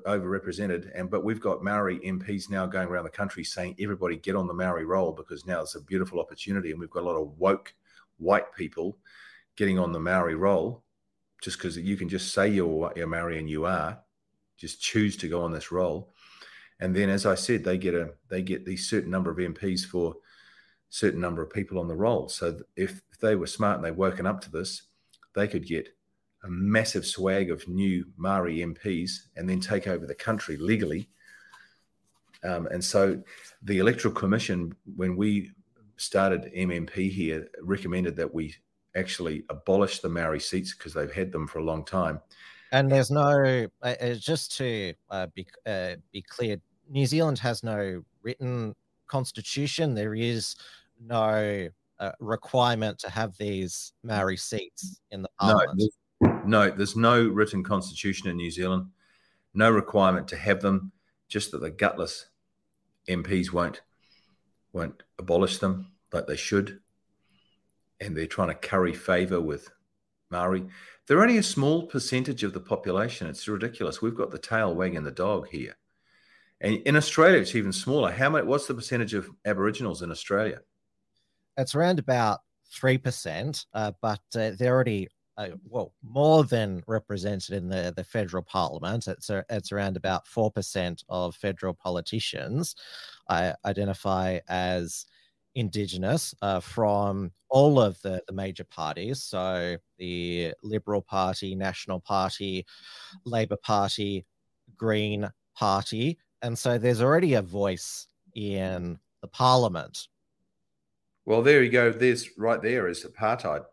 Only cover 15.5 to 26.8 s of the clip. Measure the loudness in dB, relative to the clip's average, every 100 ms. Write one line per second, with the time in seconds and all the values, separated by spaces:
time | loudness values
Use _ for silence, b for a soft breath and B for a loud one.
15.5 | -4 -4 0 0 -2 -8 B B B B
16.5 | B B B -2 2 2 2 2 2 0
17.5 | 0 0 0 0 0 -2 -10 -8 -4 -4
18.5 | -4 -6 -6 -2 -2 0 -2 -2 -2 -4
19.5 | -4 -2 -2 -2 -2 -2 -4 b b b
20.5 | b b b b 0 0 2 -2 -4 -6
21.5 | -6 -4 -4 -4 0 0 0 -2 -4 -4
22.5 | -4 -8 -4 -4 -6 _ -2 2 2 0
23.5 | 0 0 0 -2 0 0 0 -2 -4 -6
24.5 | -8 -8 -10 -14 _ _ _ _ -2 0
25.5 | -2 -4 -6 -6 _ _ _ _ _ -8
26.5 | -2 2 4